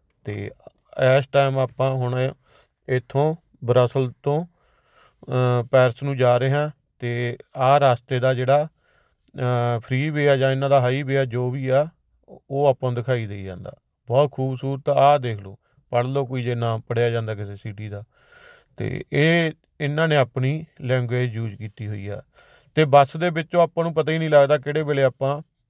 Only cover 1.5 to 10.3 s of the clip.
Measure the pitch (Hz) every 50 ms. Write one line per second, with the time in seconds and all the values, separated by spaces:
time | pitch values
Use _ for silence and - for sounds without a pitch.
1.5 | 135 135 131 123 - - 127 135 131 131 127 123 127 127 127 135 - - _ _
2.5 | _ _ _ _ _ _ _ - 131 127 - - - 135 147 156 160 160 _ _
3.5 | _ _ - 117 120 127 123 120 - 139 131 123 - _ - 139 143 156 175 170
4.5 | _ _ _ _ _ _ _ _ _ _ _ _ _ _ - - 131 127 127 123
5.5 | 123 123 113 - - 131 127 127 113 - 139 143 139 127 127 123 123 120 127 135
6.5 | 135 147 147 151 151 _ _ _ _ _ - 120 120 120 123 120 - - - _
7.5 | - 127 131 131 139 147 143 135 123 - _ - 135 127 123 131 131 120 127 123
8.5 | 139 147 151 156 _ _ _ _ _ _ _ _ _ _ _ _ - - 127 123
9.5 | 123 120 120 120 120 113 - - 131 127 143 156 147 147 147 143